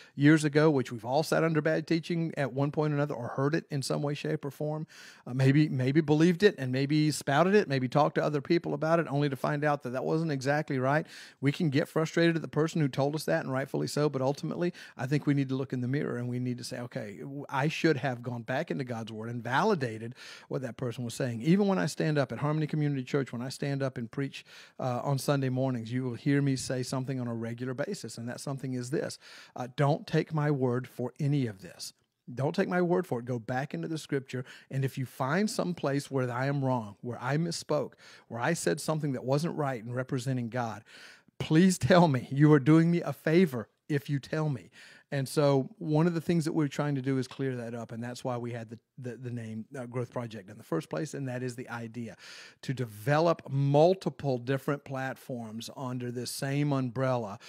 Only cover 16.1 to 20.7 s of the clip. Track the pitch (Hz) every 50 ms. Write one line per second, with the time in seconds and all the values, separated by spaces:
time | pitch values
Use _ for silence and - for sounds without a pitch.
16.1 | 123 120 123 123 123 123 123 127 123 120 120 - 127 123 123 123 - 131 117 104
17.1 | 101 - - 143 139 143 135 - 135 135 135 160 - - - 165 156 131 - 139
18.1 | 123 120 120 - 123 120 113 - 127 139 170 - 170 156 143 123 120 113 113 107
19.1 | 113 107 110 117 120 123 107 120 123 143 175 220 214 165 131 120 110 107 113 120
20.1 | 127 - - - - - - - 135 143 127 123